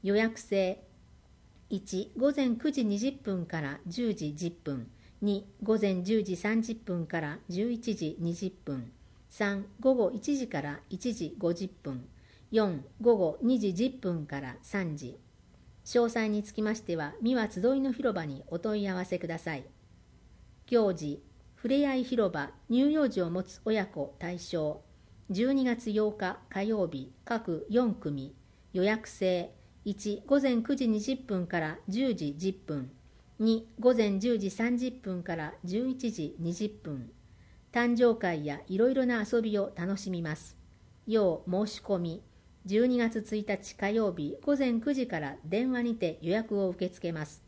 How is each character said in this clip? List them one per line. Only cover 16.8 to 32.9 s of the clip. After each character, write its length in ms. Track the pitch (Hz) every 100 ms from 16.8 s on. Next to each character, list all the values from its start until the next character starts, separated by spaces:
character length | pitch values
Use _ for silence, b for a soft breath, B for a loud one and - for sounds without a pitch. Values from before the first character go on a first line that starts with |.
て 140 | - 165
は、 180 | 147 -
三 140 | 226 254
輪 140 | 208
集 260 | 185 214 277
い 40 |
の 120 | 269
広 240 | 233 254 196
場 100 | 160
に 180 | 135 -
お 120 | 170
問 220 | 214 214
い 60 | 202
合 80 | 185
わ 100 | 180
せ 120 | 180
く 80 | 165
だ 100 | 165
さ 180 | - 151
い。 100 | 127 - - - - - - - - - -
行 260 | 240 208
事、 300 | 170 151 143 - - - -
ふ 120 | 240
れ 200 | 269 285
あ 80 | 262
い 80 |
広 300 | 254 240 202
場、 180 | 170 143 - -
乳 220 | 233 277
幼 160 | 311 277
児 140 | 208
を 80 | 175
持 140 | 175
つ 180 | 185 - -
親 200 | 220 190
子 300 | - 143 -
対 200 | 170 180
象。 420 | - 170 151 151 - b b b -
十 240 | 190 240
二 100 | 269
月 280 | 254 240 226
八 200 | 208 214
日 280 | 214 185 - -
火 140 | 196
曜 240 | 208 214 180
日、 240 | 143 135 -
各 440 | - 233 220 165 -
四 240 | 220 247
組、 420 | 190 156 143 135 - b b b
予 100 | 185
約 240 | 190 220 220
制。 460 | - 185 180 175 b b b -
一、 380 | 196 208 208 -
午 140 | 277
前 200 | 269 240
九 140 | 226 277
時 120 | 247
二 120 | 214
十 160 | 214 262
分 320 | - 196 175
か 120 | 175
ら 200 | 156 160 -
十 260 | 202 269
時 220 | 202 151 143
十 180 | 190
分。 380 | 190 - 151 131